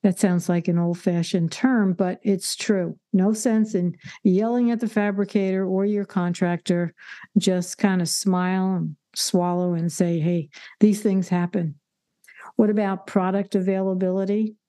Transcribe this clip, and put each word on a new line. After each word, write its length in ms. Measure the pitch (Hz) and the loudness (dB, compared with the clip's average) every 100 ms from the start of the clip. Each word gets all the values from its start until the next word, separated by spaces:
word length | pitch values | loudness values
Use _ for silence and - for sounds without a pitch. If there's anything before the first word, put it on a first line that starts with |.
That 160 | 202 180 | 2 2
sounds 280 | 202 180 170 | 2 2 2
like 220 | 175 165 | 0 2
an 80 | 170 | 0
old-fashioned 720 | 170 175 - 170 170 185 165 | 0 0 0 0 0 0 -2
term, 400 | - 262 247 196 | 0 2 2 2
but 280 | 175 185 185 | 0 -2 -2
it's 320 | - 196 - - | -2 -2 -2 -6
true. 420 | - 196 170 - _ | -2 0 -2 -8 _
No 220 | 190 190 | 2 2
sense 420 | 214 247 220 214 208 | 2 0 0 0 0
in 220 | 175 175 - - | -2 -4 -16 -2
yelling 480 | 202 185 220 247 240 | 2 2 2 2 2
at 80 | 233 | 0
the 80 | 226 | -2
fabricator 760 | 214 208 202 202 214 190 190 190 | 0 0 -2 -2 0 0 -2 0
or 200 | 190 202 | 0 0
your 200 | 208 202 | -2 -2
contractor. 880 | 190 175 175 175 175 - 175 170 _ - - - 208 | -2 -2 0 -2 -2 -2 -2 -2 _ -20 -20 -4 0
Just 400 | 190 180 175 - | 0 -2 -4 -2
kinda 280 | 202 185 165 | 0 0 -2
smile 680 | - 196 180 180 190 190 185 | -2 0 0 0 0 0 -2
and 200 | 160 151 _ | -4 -8 _
swallow 600 | - - 185 175 175 180 | -6 0 0 2 0 0
and 180 | 170 170 | 0 -2
say, 300 | - 175 170 | 0 0 0
"Hey, 280 | 160 175 151 - - - | 0 0 -4 -14 -20 2
these 220 | 214 202 | 4 4
things 260 | 214 190 175 | 0 0 0
happen." 480 | 180 175 185 165 147 _ _ _ _ _ - - - | 0 0 -2 -4 -6 _ _ _ _ _ -20 -6 2
What 140 | 214 | 2
about 380 | 208 202 190 - | 2 0 -4 -2
product 460 | 202 185 196 196 | 0 2 0 0
availability? 1040 | 202 185 190 190 185 185 190 190 208 220 214 | -2 0 0 0 0 0 0 0 -2 -2 -6